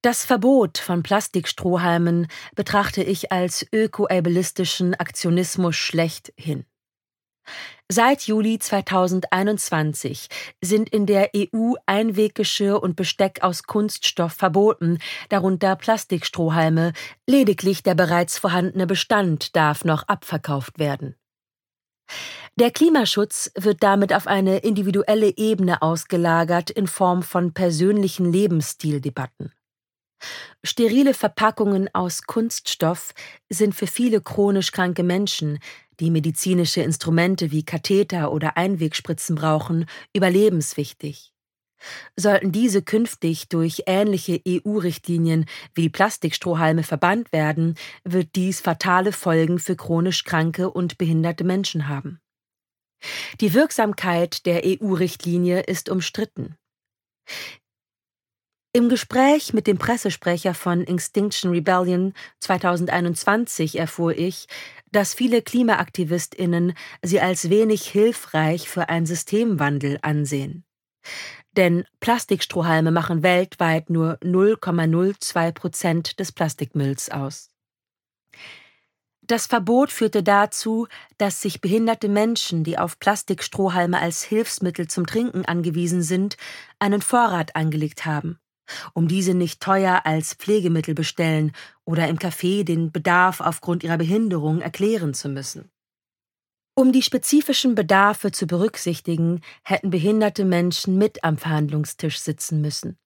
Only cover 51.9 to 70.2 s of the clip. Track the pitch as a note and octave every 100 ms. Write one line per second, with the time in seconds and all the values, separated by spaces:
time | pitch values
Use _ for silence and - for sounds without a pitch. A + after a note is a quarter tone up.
51.9 | C#3 C#3 E3+ _ _ _ _ _ _ _
52.9 | _ - - - - G#3 F#3 D4+ - G#3+
53.9 | G3+ F#3+ E3+ E3+ - - E3+ - F#3+ G#3
54.9 | F#3 F#3 - F3 F3 F3 F3+ - F#3 -
55.9 | F#3 E3+ - A3 - - D#3 _ _ _
56.9 | _ _ _ - - - - _ _ _
57.9 | _ _ _ _ _ _ _ _ B3 A#3+
58.9 | A#3 - B3 C4+ D4+ - A3 G#3 F#3+ -
59.9 | A#3 G3+ E3 - F3 F#3+ E3+ - F3 F3+
60.9 | F3 - - G3+ - F#3 F3 D#3 F#3 F3+
61.9 | F3+ F#3+ - - _ - F3+ F#3 F3 F3+
62.9 | F3 F3 E3 - G#3+ A#3+ - D#3+ - D#3+
63.9 | - E3+ - F3 F3+ - - - - _
64.9 | G#3 G3 - B3 A#3 A3+ A#3+ A#3+ G#3+ F3
65.9 | - E3 F3 - - F3+ E3+ F3 E3 -
66.9 | - F3+ F#3+ F3+ F3+ E3+ G3+ A3 G#3+ -
67.9 | G3+ A3 A#3 - D#3 D#3 E3 - - E3+
68.9 | E3+ E3 E3+ - G#3 A#3 F3 C#3+ C#3+ C#3+
69.9 | C#3+ D3+ D3